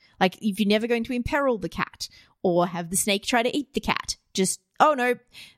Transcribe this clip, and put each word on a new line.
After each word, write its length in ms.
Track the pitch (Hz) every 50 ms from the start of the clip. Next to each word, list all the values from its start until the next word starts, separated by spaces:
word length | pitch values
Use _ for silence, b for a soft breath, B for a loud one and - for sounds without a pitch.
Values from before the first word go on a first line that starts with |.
| b b b b
Like, 180 | 190 185 - -
if 180 | - 220 190 190
you're 80 | 214
never 200 | 196 208 214 220
going 160 | 233 240 233 226
to 100 | 233 254
imperil 460 | 247 240 - 320 294 277 262 240 202
the 100 | - 165
cat 400 | - - - - - - - b b b b b b b
or 240 | - 185 170 175 175
have 240 | 170 170 175 175 165
the 80 | 190
snake 280 | 190 - 214 196 202 -
try 180 | - - 233 226
to 120 | 247 -
eat 200 | 294 262 - -
the 40 | 226
cat, 360 | - - - - - - - - _ _ -
just, 260 | 190 190 185 - - _ _ _ -
"Oh, 160 | - 311 302
no, 200 | 254 247 247 247 247 - B B B B B B